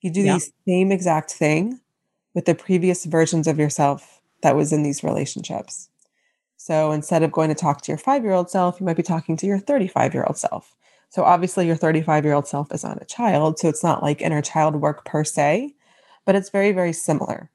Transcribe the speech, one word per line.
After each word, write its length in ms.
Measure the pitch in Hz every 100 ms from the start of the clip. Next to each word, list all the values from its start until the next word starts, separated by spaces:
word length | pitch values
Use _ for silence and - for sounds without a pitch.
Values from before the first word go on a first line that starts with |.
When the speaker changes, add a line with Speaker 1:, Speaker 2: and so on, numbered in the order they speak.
Speaker 1:
You 100 | 185
do 100 | 170
Speaker 2:
Yeah. 140 | 190 165
Speaker 1:
the 160 | - _ -
same 240 | 180 190
exact 400 | 190 180 156 -
thing 500 | - 151 156 208 254 _ _ _ _ _ -
with 100 | 175
the 100 | 165
previous 500 | - 185 180 180 160
versions 420 | 160 160 165 160
of 100 | 147
yourself 640 | 151 - 143 143 - _ _ _
that 120 | 160 147
was 160 | 151
in 120 | 156
these 200 | 147 139
relationships. 840 | 156 156 143 - - - - - - _ _ _ _ _ _ _
So 300 | - 156 156
instead 320 | 151 147 170
of 80 | 156
going 160 | 160 160
to 60 | 156
talk 260 | 156 147
to 100 | -
your 60 | 151
five-year-old 520 | - 277 226 185 175
self, 300 | 190 180 175
you 60 | 185
might 120 | 165
be 60 |
talking 340 | 170 170 - 165
to 100 | 190
your 120 | 196
thirty-five-year-old 760 | 202 285 185 - 143 143 - -
self. 380 | - - _ _ _ _ _
So 140 | -
obviously 420 | 170 175 175 - 175
your 120 | 165
thirty-five-year-old 680 | 165 160 160 151 151 147 143
self 260 | 143 143
is 100 | -
not 180 | - -
a 40 | -
child, 520 | - 233 165 156 160
so 120 | 170
it's 120 | 156
not, 200 | 170 -
like, 180 | 151 147
inner 200 | 160 151
child 340 | 143 160 156 151
work 300 | 147 151 -
per 180 | 156
se, 500 | 156 - 147 180 285 _ _ _ _ _ -
but 100 | 196
it's 140 | 190
very, 240 | 202 202
very 180 | 185 175
similar 580 | 160 - 156 - - 160